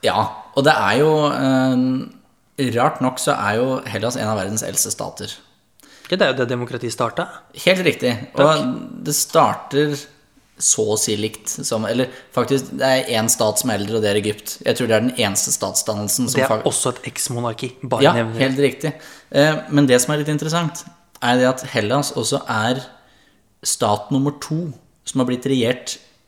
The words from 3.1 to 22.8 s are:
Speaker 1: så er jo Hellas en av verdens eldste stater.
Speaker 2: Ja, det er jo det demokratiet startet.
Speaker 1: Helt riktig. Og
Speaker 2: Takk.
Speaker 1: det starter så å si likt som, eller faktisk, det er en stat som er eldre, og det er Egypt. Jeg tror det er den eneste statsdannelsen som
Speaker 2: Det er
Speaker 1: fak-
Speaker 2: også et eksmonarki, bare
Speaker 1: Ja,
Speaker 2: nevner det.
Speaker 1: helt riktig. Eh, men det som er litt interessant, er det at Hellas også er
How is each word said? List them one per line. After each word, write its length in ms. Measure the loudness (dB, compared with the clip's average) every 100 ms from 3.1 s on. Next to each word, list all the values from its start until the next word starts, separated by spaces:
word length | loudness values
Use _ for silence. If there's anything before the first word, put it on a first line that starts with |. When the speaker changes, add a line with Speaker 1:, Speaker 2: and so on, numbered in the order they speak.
| -2
Speaker 1:
så 180 | -2 0
er 200 | 0 0
jo 240 | 0 -2 -4
Hellas 300 | -4 -4 -4
en 100 | -2
av 100 | -2
verdens 240 | -2 -4
eldste 260 | -4 -2 -4
stater. 380 | -4 -8 -8 -12 -12 _ _ _ _ -20 -20 -6
Speaker 2:
Ja, 80 | 2
det 40 |
er 100 | 2
jo 100 | 2
det 60 | -2
demokratiet 420 | -2 -4 -6 -8
startet. 360 | -2 -2 -2 -8 -10 _
Speaker 1:
Helt 320 | -2 2 4 2
riktig. 320 | 0 0 -2 -6
Og 80 | 2
Speaker 2:
Takk. 600 | 4 4 0 -4 -8 -10
Speaker 1:
det 100 | -4
starter 920 | -2 0 4 4 2 -2 0 0 -2 -10 _ _ _ _ _
så 300 | 0 2 2
å 40 | 2
si 160 | 0 0
likt 300 | -2 -6 -10 -8 -4
som, 200 | -2 0
eller 200 | 0 0 -4 -8 -2
faktisk, 300 | 0 0 -2 -2
det 60 | 2
er 320 | 2 2 0
en 100 | 0
stat 300 | 2 2 2
som 140 | 0
er 80 | -2
eldre, 160 | -2 0
og 60 |
det 80 | 2 2
er 60 |
Egypt. 400 | 0 -4 -8 -6
Jeg 120 | -2 0
tror 100 | 2
det 40 |
er 80 | 2
den 160 | 2 0
eneste 320 | 0 0 -2
statsdannelsen 800 | -2 -2 -2 -2 -4 -2 -2 0
som 40 | 2
Speaker 2:
Det 40 |
er 40 | 2
Speaker 1:
fak- 160 | 2 0
Speaker 2:
også 240 | 0 -2
et 120 | -4 -10
eksmonarki, 600 | -8 -6 -4 -4 -6 -8 -10
bare 200 | -4 4
Speaker 1:
Ja, 100 | 4
Speaker 2:
nevner 200 | 4 0
det. 80 | 0
Speaker 1:
helt 180 | 0 2
riktig. 340 | 0 0 -6 -6 -14 -20 _
Eh, 240 | 4 4 2 0
men 160 | 4 6
det 120 | 6
som 120 | 4
er 60 | -2
litt 80 | 0
interessant, 560 | -2 -2 -2 -2 -4 -16 -20 _ -6
er 140 | 0 4
det 80 | 4
at 140 | 0
Hellas 500 | -2 -2 0 0 0
også 320 | -4 -2 -4 -2
er 320 | -2 0 -2